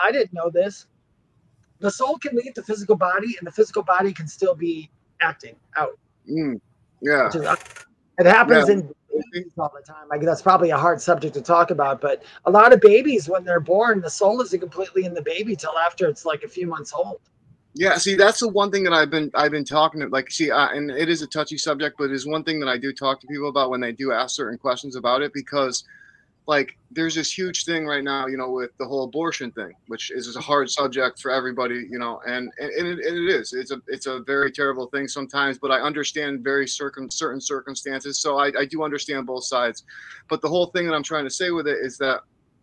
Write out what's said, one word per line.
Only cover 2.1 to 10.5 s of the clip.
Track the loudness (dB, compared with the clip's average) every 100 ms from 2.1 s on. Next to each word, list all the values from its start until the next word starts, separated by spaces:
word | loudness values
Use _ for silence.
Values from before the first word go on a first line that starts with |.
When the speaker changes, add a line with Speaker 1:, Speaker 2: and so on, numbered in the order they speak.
| -2
Speaker 1:
can | -2 -2
leave | -4
the | -8
physical | -8 -2 0 2
body, | 2 0 -2 -8
and | -2
the |
physical | 0 2 2
body | 2 2 2
can | -2 -10
still | -2 -2
be | 0 -2 -4 -10 _ _ -4
acting | -2 -2 -14 -20 _ -4
out. | -4 -6 _ _ -6
Speaker 2:
Mm, | -4 -2 -6 -10 _ _ _
yeah. | 0 2 2
Speaker 1:
Which | 0
is, | 0 -2 -4 -20 -20 _ _ 4
it | 8
happens | 8 8 6 6
Speaker 2:
Yeah. |
Speaker 1:
in | 4 -2 -14 _ -6 -6
babies | -10 -10 -8
all | -8 -8
the |
time. | -20 -20 -8
Like, | -2
that's | 0 2
probably | 4